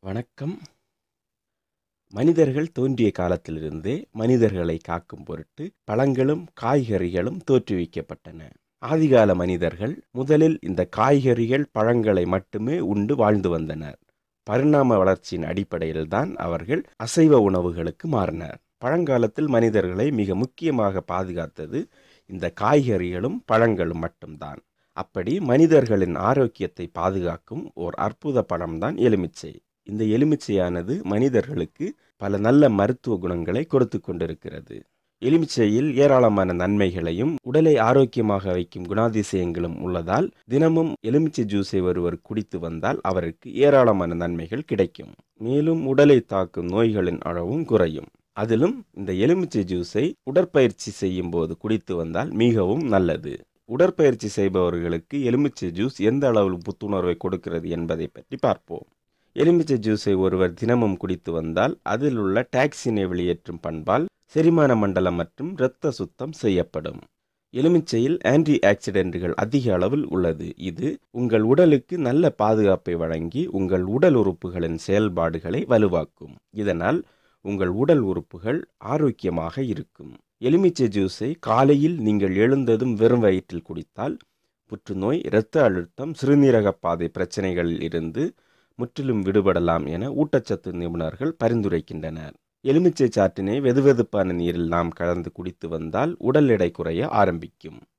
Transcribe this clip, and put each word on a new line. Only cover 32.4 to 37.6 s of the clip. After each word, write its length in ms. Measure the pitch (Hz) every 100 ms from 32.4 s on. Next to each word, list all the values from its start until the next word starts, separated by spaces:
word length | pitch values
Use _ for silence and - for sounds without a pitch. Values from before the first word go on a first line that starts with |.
| 107 139 143
மருத்துவ 460 | 101 98 127 - 101
குணங்களை 440 | 90 87 85 101
கொடுத்து 340 | 156 139 120 104
கொண்டிருக்கிறது. 800 | - 87 82 80 - 73 - 55 - _ _ _
எலுமிச்சையில் 680 | 123 165 160 - 107 107 151 127
ஏராளமான 560 | - 131 120 101 92
நன்மைகளையும் 800 | 87 90 104 98 90 82 85 135 151
உடலை 300 | 127 143